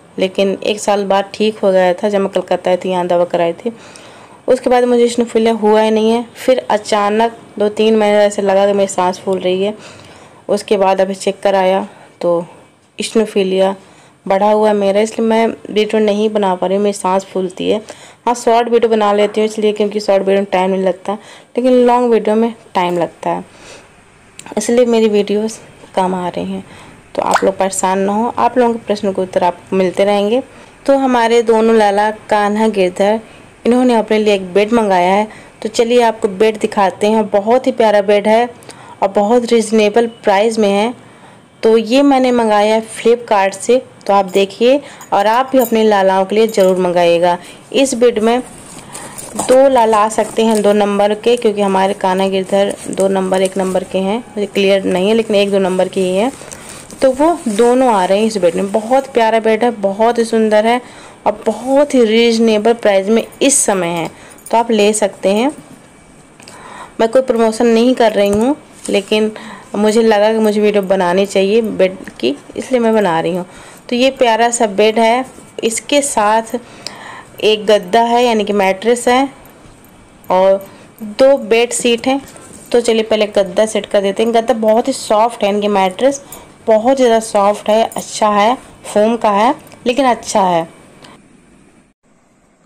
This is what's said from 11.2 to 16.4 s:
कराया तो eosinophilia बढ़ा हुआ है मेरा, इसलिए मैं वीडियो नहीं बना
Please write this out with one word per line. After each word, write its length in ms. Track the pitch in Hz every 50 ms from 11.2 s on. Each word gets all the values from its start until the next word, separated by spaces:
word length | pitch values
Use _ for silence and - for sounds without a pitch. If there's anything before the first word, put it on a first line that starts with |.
| - 196 190 -
कराया 480 | - 202 196 190 185 185 190 196 208 196 - - - - _ -
तो 260 | - 175 170 170 175 - - - - _ _ _ _ _ _ -
eosinophilia 720 | 208 - - 226 214 208 - 208 190 190 185 190 190 190 196 190 - - - - - - _ _ - 190
बढ़ा 240 | 196 190 202 214 214
हुआ 160 | 214 214 214
है 60 | 208
मेरा, 260 | 202 202 196 196 202
इसलिए 280 | 220 220 - - 226 226
मैं 200 | 220 226 226 226
वीडियो 500 | - - - - 190 208 214 208 226 220
नहीं 320 | 220 208 202 208 214 220
बना 240 | 208 214